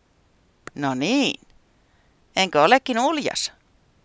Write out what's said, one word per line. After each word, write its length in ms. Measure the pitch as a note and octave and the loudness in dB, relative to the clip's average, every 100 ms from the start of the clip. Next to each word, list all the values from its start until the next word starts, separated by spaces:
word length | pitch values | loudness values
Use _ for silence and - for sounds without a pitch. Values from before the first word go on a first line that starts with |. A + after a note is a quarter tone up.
| _ _ _ _ _ _ - | _ _ _ _ _ _ -18
"No 200 | C3+ C#3+ | -8 -6
niin, 460 | B2+ D#3 C#4 G#3 - _ _ _ _ _ _ _ _ _ - | -2 0 0 0 -4 _ _ _ _ _ _ _ _ _ -2
enkö 260 | F#3+ D3 | 0 4
olekin 360 | D#3+ C4 - A3+ | 4 4 2 -2
uljas?", 540 | C#4 D#4 E3+ - - - _ _ _ _ | 0 -2 -4 -6 -8 -10 _ _ _ _